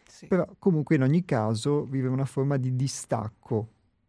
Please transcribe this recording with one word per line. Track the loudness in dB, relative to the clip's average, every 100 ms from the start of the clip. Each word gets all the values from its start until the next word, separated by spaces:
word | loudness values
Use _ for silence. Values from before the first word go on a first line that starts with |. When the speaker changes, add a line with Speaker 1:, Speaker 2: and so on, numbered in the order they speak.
| _
Speaker 1:
Sì. | -20 -2
Speaker 2:
Però | 0 0 -2
comunque | 0 2 2 4
in |
ogni | 4 2
caso | 2 0 0 0 0 -2 -2
vive | -2 -2
una | -2 -2
forma | -2 0 0
di | -2 -2
distacco | -2 -6 -4 -4 -4 -10 -4 -4 -4 _ _ _